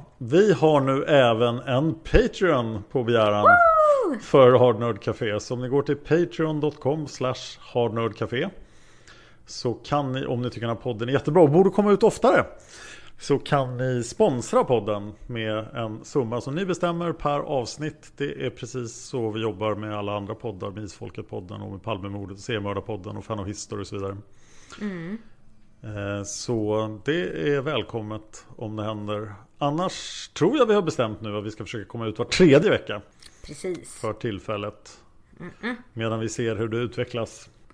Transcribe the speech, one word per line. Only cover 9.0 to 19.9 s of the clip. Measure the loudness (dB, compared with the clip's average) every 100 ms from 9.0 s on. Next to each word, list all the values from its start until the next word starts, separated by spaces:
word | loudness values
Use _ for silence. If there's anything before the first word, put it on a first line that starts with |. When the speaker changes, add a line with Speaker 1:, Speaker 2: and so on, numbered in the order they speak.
| -20 -20 -20 -20 -18
Speaker 1:
så | -6 -6
kan | -6 -2 -2 -2
ni, | -4 -4
om | -4
ni | -4
tycker | -6 -6
den | -6
här |
podden | -6 -6 0
är |
jättebra | 0 4 6
och | 8
borde | 8 6
komma | 4 4
ut | 6
oftare, | 4 4 4 4 2 -6 -20 -20 -20 -20 -20 -10
så | -2 -2
kan | 0 -2 0 -4
ni | -2 -2
sponsra | -2 2 2 2 0 0
podden | 2 2 0 -4 -6 -14 -10
med | -6 -4 -4 -6 -8
en | -8 -8 -4
summa | -2 -2 -4
som | -6 -4
ni | -4
bestämmer | -2 -2 -2 -4
per | -4 -2 -2
avsnitt. | -2 -4 -4 -8 -10 -10 -14 -8
Det | -8 -6 -8
är |
precis | -8 -10 -10 -10 -12
så | -10 -6 -4
vi | -4
jobbar | -4 -4 -4 -4
med | -6